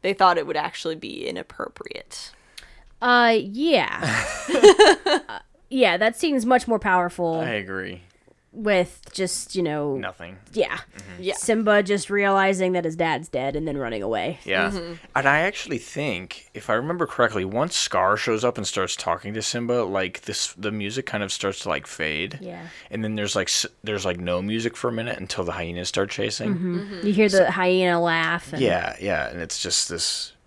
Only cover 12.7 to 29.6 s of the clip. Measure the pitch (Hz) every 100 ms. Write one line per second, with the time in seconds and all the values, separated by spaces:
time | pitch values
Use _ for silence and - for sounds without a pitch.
12.7 | 180 170 160 165 143 160 131 135 143 156
13.7 | 139 120 110 98 110 107 151 - 95 123
14.7 | 196 170 165 - 135 139 147 180 - -
15.7 | 135 - - 147 90 92 - - 107 -
16.7 | 110 143 175 160 - 117 110 92 110 92
17.7 | - - 92 92 104 - 110 123 120 98
18.7 | - 92 - - 85 98 107 104 120 120
19.7 | 123 101 98 95 - - 104 - - 104
20.7 | 107 101 123 - - 98 - 98 98 98
21.7 | 73 71 - 78 76 92 151 185 175 170
22.7 | - - 113 110 107 104 104 92 - -
23.7 | _ 110 104 95 87 90 87 101 113 117
24.7 | 117 123 113 117 - 92 - 87 85 85
25.7 | 87 90 - 101 - 107 - 113 180 180
26.7 | 175 202 190 202 196 214 190 175 190 185
27.7 | 185 180 170 170 165 160 170 - 147 120
28.7 | 87 87 - 98 80 62 80 82 -